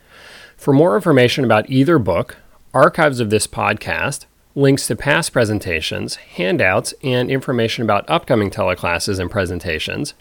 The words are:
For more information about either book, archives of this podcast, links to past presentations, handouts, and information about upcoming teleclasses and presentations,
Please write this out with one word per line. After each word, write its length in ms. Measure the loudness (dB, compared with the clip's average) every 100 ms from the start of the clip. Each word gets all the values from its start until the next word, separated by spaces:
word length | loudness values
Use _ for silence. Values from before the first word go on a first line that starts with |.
| _ -20 -20 -20 -20 _
For 160 | 0
more 240 | 4 4 2
information 480 | 4 4 4 2
about 260 | 2 2 2
either 300 | 2 4 2
book, 380 | 2 -2 -4 -10 -20 _ -4
archives 460 | 2 4 4 0 0
of 120 | 0
this 160 | 0 0
podcast, 800 | -2 -2 -2 -4 -4 -4 -6 -14 _ _ 0
links 300 | 2 2 0
to 80 | -4
past 380 | 0 0 0
presentations, 840 | 0 0 0 -2 -4 -4 -6 -8 -10
handouts, 800 | -12 -6 -2 2 2 2 -2 -6
and 260 | -2 -2 0
information 540 | -2 -2 -2 -2 -2
about 260 | 0 0 0
upcoming 400 | -2 0 0 0
teleclasses 680 | -2 -2 -2 -2 -2 -2 -4
and 100 | -4
presentations, 840 | -2 -4 -4 -6 -6 -6 -6 -8 -10